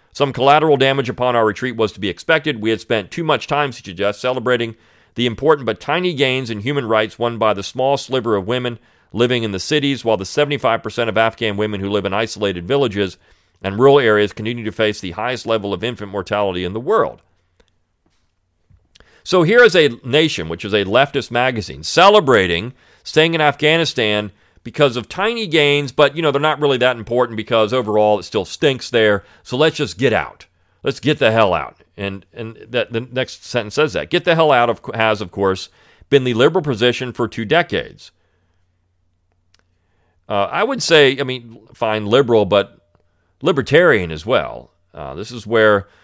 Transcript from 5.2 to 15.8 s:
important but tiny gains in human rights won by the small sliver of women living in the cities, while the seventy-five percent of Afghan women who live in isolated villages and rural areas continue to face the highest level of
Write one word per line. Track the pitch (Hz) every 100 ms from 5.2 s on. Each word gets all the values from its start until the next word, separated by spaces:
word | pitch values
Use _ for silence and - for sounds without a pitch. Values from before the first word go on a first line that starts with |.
| 120
important | 110 147 147 123
but | 104
tiny | - 160 180
gains | 143 135 131 123
in | 107
human | 110 143 117
rights | 110 110 -
won | 120 117
by | 110 98
the |
small | 98 127 131 139
sliver | - 127 113 104
of | 92
women | 123 123 117 _ _ _
living | 104 120 123
in | 113
the | 95
cities, | - 151 139 131 113
while | 107
the |
seventy-five | 95 - 147 143 123 113
percent | 123 - 117
of | 104
Afghan | 113 - 113 101
women | 107 104
who | 98
live | 104 95
in |
isolated | 98 113 - 101 90 87
villages | 139 131 101 98 - _ _ _ _
and | 95 101
rural | 135 143
areas | 120 104 104
continue | - 107 120
to | 107
face | 101 107 104
the | 95
highest | 82 117 123 120
level | 113 101
of | 95